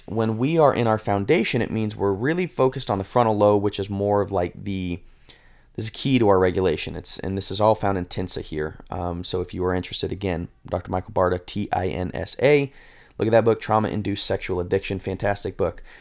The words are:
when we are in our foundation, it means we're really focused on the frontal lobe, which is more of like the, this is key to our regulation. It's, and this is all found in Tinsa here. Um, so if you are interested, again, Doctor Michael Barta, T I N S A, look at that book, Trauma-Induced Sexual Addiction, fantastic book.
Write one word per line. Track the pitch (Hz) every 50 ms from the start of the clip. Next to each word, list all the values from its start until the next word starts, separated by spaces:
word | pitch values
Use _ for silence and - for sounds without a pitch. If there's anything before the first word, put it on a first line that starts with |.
| -
when | - - 110 113 110 110 110
we | 120 143 160 165
are | 151 139 -
in | - 120
our | 117 110 107
foundation, | - - 101 101 101 104 151 185 226 - - 120 107
it | -
means | - 110 110 107 107
we're | 107 95 101 98
really | 95 113 139 160 175 185
focused | 165 - - 131 131 131 139 127 -
on | 110 98
the | 98
frontal | - - 123 120 113 107
lobe, | 104 104 104 104 104 98
which | 104 - -
is | 98 101
more | 101 98 101 101 104 101
of | 101 -
like | 98 92 87 90 -
the, | - - 98 98 92 92 90 87 82 - - - _ - - - _ _ - - - _ _ _
this | - 110
is | 110
key | - - - 139 135 123
to | 113 101
our | 98 92
regulation. | 92 92 87 95 92 90 78 82 - - 80
It's, | 85 82 - - -
and | - 95 95 95
this | 92 -
is | 95 98
all | 107 110 110
found | - - 101 101 95
in | 90
Tinsa | 87 - - 92 90 - 98
here. | - - - 76 76 78 78 - - -
Um, | - 92 90 87 85 85 92
so | - - 90
if | 90 - -
you | 95 90
are | 90 92
interested, | 92 87 - - - - 90
again, | 90 92 101 95 87 82 87 - _ _ - -
Doctor | - 92 - -
Michael | 90 92 90 - -
Barta, | 92 92 90 92 90 -
T | - - 104 104 -
I | - 95 92 92
N | - - 90 85 -
S | - 87 - - -
A, | - 139 147 143 139 131 - - - - - - - - _ -
look | 101 110
at |
that | 113 113 110
book, | 113 110 -
Trauma-Induced | - - 107 107 107 95 - 104 101 104 101 - -
Sexual | - 98 95 - - 92 90
Addiction, | 87 90 98 95 - - 101 95
fantastic | - - 95 92 - 101 101 - - 98 92
book. | - 95 87 - - - - - -